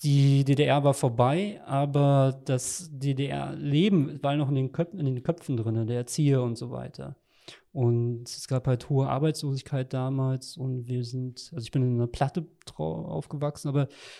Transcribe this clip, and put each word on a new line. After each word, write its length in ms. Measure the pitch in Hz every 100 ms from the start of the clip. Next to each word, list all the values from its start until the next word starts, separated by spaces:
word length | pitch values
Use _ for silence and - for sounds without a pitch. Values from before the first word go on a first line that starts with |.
die 400 | 151 143 139 139
D 120 | 135 139
D 80 |
R 200 | 143 139
war 100 | 143
vorbei, 680 | 139 135 117 123 160 208 - -
aber 720 | 139 143 143 143 139 135 131 -
das 440 | 127 - - 175
D-D-R-Leben 1300 | 139 139 135 139 143 139 - 147 147 208 190 143 147
war 140 | 139 147
noch 140 | 139
in 60 | 139
den 160 | 131
Köp-, 220 | - 170
in 120 | 196 139
den 180 | 127
Köpfen 340 | 131 170 - 123
drin, 300 | 113 113 113
der 100 | 120
Erzieher 460 | 120 - 147 135
und 140 | 120 117
so 120 | 123
weiter. 440 | 123 127 - 139 143 _ _ - - _
Und 580 | 147 120 117 120 120 123
es 180 | - -
gab 200 | 131 131
halt 220 | 123 -
hohe 180 | 135 135
Arbeitslosigkeit 840 | 135 156 147 147 135 - 139 127
damals 640 | 131 131 135 131 131 - -
und 300 | 131 127 120
wir 160 | 123
sind, 480 | 117 127 127 123 -
also 100 | 165
ich 80 | 110
bin 120 | 139
in 120 | 127 120
einer 120 | 120
Platte 380 | - 135 180 156 _ -
trau-, 400 | - 156 160 160
aufgewachsen, 640 | 156 - 147 147 - 151
aber 200 | 143 135 - - -